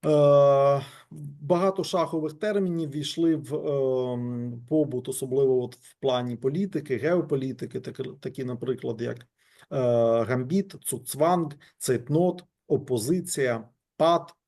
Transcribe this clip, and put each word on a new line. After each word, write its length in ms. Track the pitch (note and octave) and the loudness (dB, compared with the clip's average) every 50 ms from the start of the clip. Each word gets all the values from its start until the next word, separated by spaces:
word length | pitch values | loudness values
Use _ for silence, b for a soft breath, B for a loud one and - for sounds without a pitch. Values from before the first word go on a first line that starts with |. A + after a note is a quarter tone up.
| - | 2
Е, 760 | D#3 D3+ D3 D3 C#3+ C#3+ C#3+ C#3+ C#3 C#3 C#3 C#3 C#3 C#3 C#3 C#3 B B B B B - D#3 D3 C#3 C#3 C#3+ | 4 4 6 8 8 8 8 8 6 6 6 6 4 2 2 -2 B B B B B -18 -16 -14 -14 -14 -14
багато 440 | D3 C#3+ F3+ E3+ F#3 G3 F#3+ F#3+ E3 | -2 0 0 2 2 0 0 0 -4
шахових 480 | - - F#3 E3 D3+ D#3+ D#3+ D3+ D#3 D3 | -2 0 -2 -2 0 -2 -4 -4 -4 -6
термінів 580 | D3+ - G#3+ G#3 G3+ G3 F3+ E3+ E3 D#3+ D3 | -4 -4 -2 0 0 0 0 -2 -4 -4 -4
війшли 460 | C3 D3+ C#3+ - - - E3+ E3 D#3+ | -6 -6 -6 -6 -2 0 2 2 2
в, 180 | D3+ - A#2+ C#3 | 0 -2 -6 -6
ем, 1080 | D3+ D3+ D#3 C#3+ C#3 C3+ C3 C3 B2+ B2+ B2+ B2 A#2+ A#2+ B2 B2 A#2+ A#2+ A#2+ A#2+ A#2 A#2+ - | -6 -4 -2 0 0 2 2 2 0 0 -2 -2 -4 -4 -6 -6 -6 -6 -8 -8 -12 -6 0
побут, 400 | D#3 D#3 D3+ D3 C3 B2 B2+ - | 2 2 2 2 -2 -6 -6 -6
особливо 560 | B2+ - - B2+ B2+ C3+ C#3 C3 C3 B2+ B2 | -6 -6 -6 -2 0 2 4 4 4 2 0
от 120 | A#2 A#2 | -2 -8
в 180 | - _ - - _ | -14 _ -20 -20 _
плані 360 | - C3+ B2+ B2 B2 B2 A#2+ | -2 0 0 0 0 -4 -6
політики, 600 | A#2 A#2+ C3+ C#3+ E3+ G3+ G3 - D#3+ D3 - C3 | -4 -4 -4 -2 -2 -4 -2 -4 -6 -4 -2 -4
геополітики, 840 | A2+ G#2 D3+ F3 F3+ D#3+ - D3 C3+ C3 C3+ B2 A#2+ A#2+ A#2+ - B2+ | -2 0 0 0 0 0 0 -2 -2 -2 -4 -6 -8 -10 -8 -8 -10
так-, 400 | - - B2 - C3+ - - - | -10 -10 -10 -10 -10 -10 -10 -12
такі, 240 | - C#3 C3+ - C3 | -12 -12 -8 -8 -6
наприклад, 560 | B2 B2 B2 - B2+ C3 - - B2+ A2+ G#2+ | -6 -6 -6 -4 -4 -4 -4 -4 -8 -6 -6
як, 160 | A#2 A#2+ A#2+ A#2+ | -6 -8 -8 -10
е, 80 | - _ _ b b b b b b b - C#3+ B2+ B2 A#2+ A#2 A#2 A#2 A2+ A2+ A2+ | -14 _ _ b b b b b b b -4 0 2 4 4 4 4 4 4 2 2
гамбіт, 500 | G#2 B2+ B2 B2+ B2 D#3+ G3 G3 G3 - - _ | 2 0 -2 -2 0 0 0 0 -2 -8 -12 _
цуцванг, 680 | - - A#2 - - - C3+ D3 E3 F3+ F3+ E3 D3 C#3+ b b b b b | -8 -8 -8 -8 -10 -2 0 2 2 4 2 0 -2 -6 b b b b b
цейтнот, 680 | - - B2+ A#2 A#2+ - D3 D#3 F3 F3+ F3 F3+ - _ _ _ _ _ | -2 -2 -2 -2 0 0 2 2 2 2 0 -2 -10 _ _ _ _ _
опозиція, 1000 | - C3+ D3 - B2+ A#2+ G#2 C3 F3 F#3 F3 - - - C#3 B2 A#2 A2 G#2+ - _ _ _ _ _ | -2 -2 -2 -2 -4 -2 0 0 -2 -2 -2 -6 -4 -2 -2 -2 -2 -4 -6 -12 _ _ _ _ _
пат. 380 | _ D#3 E3 E3+ E3 E3 - - _ _ | _ 2 4 4 2 0 -6 -20 _ _